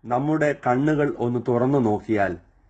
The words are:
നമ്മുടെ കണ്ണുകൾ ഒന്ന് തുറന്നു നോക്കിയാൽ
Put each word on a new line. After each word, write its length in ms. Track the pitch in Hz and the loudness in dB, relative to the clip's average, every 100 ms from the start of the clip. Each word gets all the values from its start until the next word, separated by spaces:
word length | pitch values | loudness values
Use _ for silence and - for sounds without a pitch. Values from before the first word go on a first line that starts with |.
നമ്മുടെ 460 | 117 123 147 156 151 139 | -4 -2 0 0 0 0
കണ്ണുകൾ 480 | 131 127 151 151 143 - | 0 2 2 2 0 -2
ഒന്ന് 220 | 120 120 | -2 -2
തുറന്നു 380 | 117 120 127 143 | 0 0 2 2
നോക്കിയാൽ 520 | 110 104 - 107 95 87 - _ _ | 2 0 -2 -2 -2 -4 -12 _ _